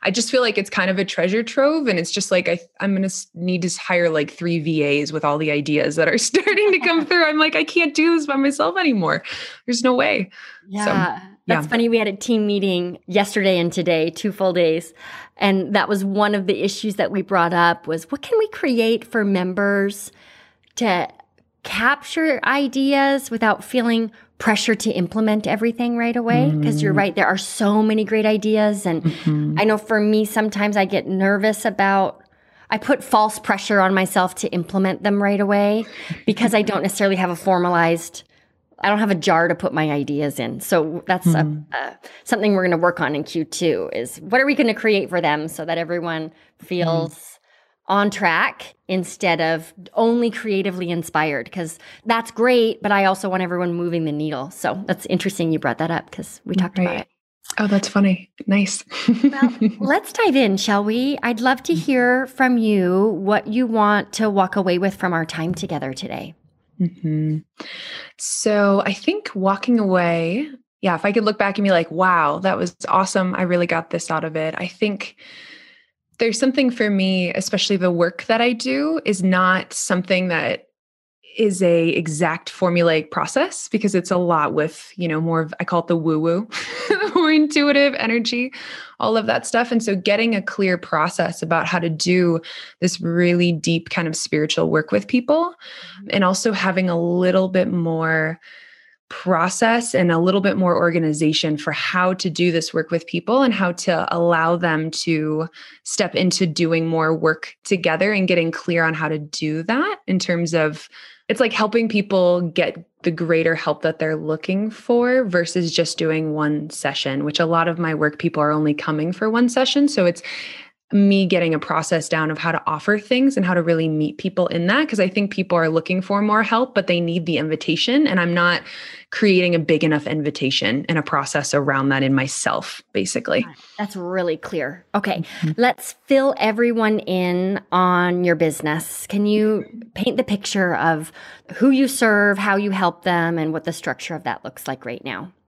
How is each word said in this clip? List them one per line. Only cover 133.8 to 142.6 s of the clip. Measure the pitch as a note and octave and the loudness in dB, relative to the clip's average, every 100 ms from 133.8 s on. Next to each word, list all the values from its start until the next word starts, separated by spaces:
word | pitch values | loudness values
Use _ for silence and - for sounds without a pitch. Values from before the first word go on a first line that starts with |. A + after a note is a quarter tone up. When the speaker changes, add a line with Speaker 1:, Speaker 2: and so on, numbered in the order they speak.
| G#3 G3 | -8 -6
Speaker 2:
really | F3 F#3 F3 D#3+ | -6 -2 -2 -4
clear. | - F3 C3+ F3+ _ G#3 | -6 -6 -6 -8 _ -4
Okay. | G3+ E3 E3 - | -2 -4 -6 -6
Speaker 1:
Mm-hmm. | D#3+ D#3 | -4 0
Speaker 2:
Let's | B3 - - - _ | 0 0 -10 -16 _
fill | C4+ C4+ - | 2 2 0
everyone | G#3+ G#3+ A#3+ A3+ A3 G#3+ | -2 2 0 2 2 0
in | - F#3 F3+ F3+ F#3 G3 - | 0 -2 0 0 0 -2 0
on | F3+ F#3 F3+ F3+ F3+ | 2 4 4 2 2
your | F3+ E3 | 2 2
business. | E3 D3+ D#3 D#3 - - - | 0 0 -2 -2 -4 -12 -6
Can | G3+ G#3 | -2 2
you | G#3+ G#3+ G#3+ - | 2 2 0 -4
Speaker 1:
Mm-hmm. | - - | -14 -16
Speaker 2:
paint | - G#3 A3+ | -4 -4 -2
the | |
picture | B3 G3+ - G#3 F3+ C#3 | -2 -2 -2 0 0 2
of | D#3+ D#3+ D#3+ - - - - | 2 0 -4 -16 -20 -20 -18
who | - B3+ | 2 4
you | C4 C4+ | 4 2
serve, | - A3+ G#3 G3+ G3+ | 2 2 4 4 2
how | G3+ | 0
you | G3 | 0